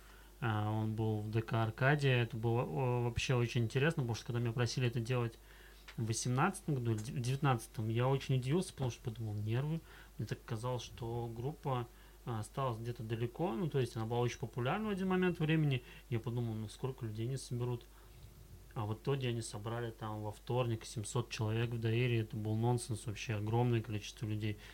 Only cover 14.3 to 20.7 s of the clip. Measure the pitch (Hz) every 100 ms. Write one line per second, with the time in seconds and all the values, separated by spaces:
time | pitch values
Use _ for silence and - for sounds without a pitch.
14.3 | - 113 - 120 190 214 196 190 185 185
15.3 | 170 156 160 151 127 - - - 117 120
16.3 | 120 117 110 107 - 127 131 113 107 113
17.3 | 131 - 120 123 120 - - - - -
18.3 | - - - - - 107 107 - 139 127
19.3 | 117 107 104 107 117 117 110 110 107 107
20.3 | - - 123 120